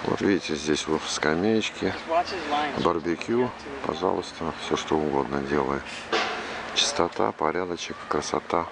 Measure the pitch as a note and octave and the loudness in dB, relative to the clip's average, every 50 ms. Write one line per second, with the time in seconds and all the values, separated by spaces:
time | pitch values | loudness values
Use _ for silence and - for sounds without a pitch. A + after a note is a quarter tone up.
0 | - - G2 - - F#2+ G2+ E2 - - D#2+ D2 D2 D2+ D2+ C#2+ - D2 D#2 D2+ | 2 0 0 2 4 4 4 2 2 -2 -4 -2 2 2 2 2 2 0 0 0
1 | - - - - - D2 D#2 E2+ F#2+ A2 A2+ A2 G2+ - - - G2 F#2+ F#2 - | 0 -2 -4 0 2 2 2 4 4 4 4 4 2 -2 -4 -2 -2 -2 -2 -4
2 | - - E3 E3+ F3 - - - - D3 D3 D3 D3 D3 - - C2+ E2 E2+ E2+ | -4 0 0 0 0 0 -4 -6 -4 -2 0 0 0 -2 -2 2 2 2 2 2
3 | D2 E2+ E2+ D#2+ - - A2+ A#2+ B2+ A#2+ - - - - C#3 C#3 C#3+ - D2+ D#2+ | 0 -2 -2 -2 0 0 2 2 2 0 -2 -8 -12 -12 -10 -4 -4 -4 -2 2
4 | F2+ F#2+ F#2 F2+ F2 - - - E2 D#2+ - - - - D#2 D2 - - D#2+ D#2 | 2 2 2 2 -2 -6 -8 -4 -4 -4 -4 -4 0 0 0 0 2 2 2 4
5 | D2+ D2+ C#2 C#2 C2+ B1 C#2 C#2+ C#2 C2+ C#2+ D2 C2+ C2 C#2 C2+ - - - - | 4 4 2 2 2 2 0 -2 0 2 2 2 2 2 0 -2 -2 -6 -10 -10
6 | - - - - - - - - - - - - - - - - - - - - | -4 -2 0 0 0 0 -2 -4 -6 -6 -8 -8 -8 -2 0 0 0 2 4 4
7 | F2 E2+ - - G2+ G#2+ G2+ - D2+ D#2 D#2 F2 F#2 F2+ F2 E2+ - - D#2 - | 2 2 4 0 0 0 0 0 0 0 2 0 -2 -2 -4 -6 -6 -10 -10 -10
8 | - - - D2+ - - - - - - - E2+ D#2+ - | -6 -2 -2 -2 0 0 -2 -2 0 0 0 0 0 -2